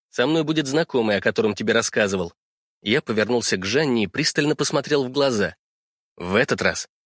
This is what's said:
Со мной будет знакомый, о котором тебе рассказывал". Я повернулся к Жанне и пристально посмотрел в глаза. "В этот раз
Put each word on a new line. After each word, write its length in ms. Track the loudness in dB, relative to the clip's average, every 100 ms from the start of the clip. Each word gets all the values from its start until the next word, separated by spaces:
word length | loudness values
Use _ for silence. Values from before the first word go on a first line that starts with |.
| _
Со 180 | -2 0
мной 160 | 0
будет 240 | 0 -2 0
знакомый, 480 | -2 0 0 2 2
о 40 |
котором 360 | 0 0 0 0
тебе 160 | 0
рассказывал". 600 | 2 0 0 0 -2 -6 -10 _ _ _ _
Я 200 | -2 -2
повернулся 540 | 0 -2 0 0 0 -2
к 80 |
Жанне 400 | 0 0 2 0
и 20 | 0
пристально 480 | -2 -2 0 0
посмотрел 500 | 0 0 -2 0 0
в 60 | 0
глаза. 460 | 0 2 2 -2 -4 _ _ _ _ _ -12
"В 180 | 0
этот 280 | 0 2 0
раз 260 | 0 -2 -8 _